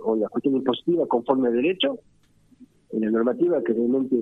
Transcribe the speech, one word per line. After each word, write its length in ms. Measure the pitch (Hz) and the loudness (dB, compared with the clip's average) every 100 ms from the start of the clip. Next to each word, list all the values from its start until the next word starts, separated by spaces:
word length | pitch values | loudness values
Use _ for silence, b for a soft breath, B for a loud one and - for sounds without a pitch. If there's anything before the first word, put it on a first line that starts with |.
o 120 | 110 110 | -2 0
la 140 | 101 | -2
cuestión 260 | 120 143 131 | -2 0 0
impositiva 520 | 127 117 - 170 135 | 0 -2 0 0 0
conforme 400 | 123 117 131 123 | 0 0 0 0
a 40 | |
derecho, 460 | 117 156 190 269 262 - _ _ _ _ _ - _ _ | 0 0 0 -2 -4 -12 _ _ _ _ _ -20 _ _
en 100 | 113 | -4
la 80 | 107 | 0
normativa 540 | 113 123 120 175 151 | 2 0 2 0 2
que 100 | 117 | 0
realmente 420 | 113 120 135 135 127 | 0 0 0 0 0